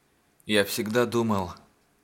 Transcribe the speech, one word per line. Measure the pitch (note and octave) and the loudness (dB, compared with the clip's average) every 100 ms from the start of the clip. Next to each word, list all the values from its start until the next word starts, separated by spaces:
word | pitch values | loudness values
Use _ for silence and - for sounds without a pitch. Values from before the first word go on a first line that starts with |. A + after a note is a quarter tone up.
| _ _ _ _ - | _ _ _ _ 0
Я | G#2+ | 2
всегда | G2+ - G#2 A#2 A#2 | 2 -2 -2 0 0
думал, — | A#2 A2+ G#2 F2+ E2 - _ _ _ | 0 0 0 -4 -10 -20 _ _ _